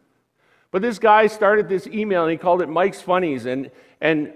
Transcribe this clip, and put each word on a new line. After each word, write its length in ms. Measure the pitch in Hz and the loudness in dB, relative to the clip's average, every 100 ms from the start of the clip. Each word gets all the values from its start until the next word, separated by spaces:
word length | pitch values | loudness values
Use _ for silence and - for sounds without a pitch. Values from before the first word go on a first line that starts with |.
| _ _ _ _ _ _ _ | _ _ _ _ _ _ _
but 100 | 180 | -4
this 160 | 226 196 | -4 0
guy 300 | 220 214 214 | 4 6 4
started 400 | 214 196 214 170 | 2 2 2 0
this 180 | 185 - | -4 -6
email, 380 | 220 214 185 | -6 -2 0
and 80 | 160 | 0
he 40 | 165 | -2
called 260 | 180 180 | 0 0
it 60 | 160 | 0
Mike's 320 | 160 190 - | 0 -2 -2
Funnies. 460 | - 180 180 135 117 | -2 -2 0 -4 -6
And, 240 | 131 127 - _ _ | -6 -8 -14 _ _
and 320 | 156 160 151 | -2 -2 -4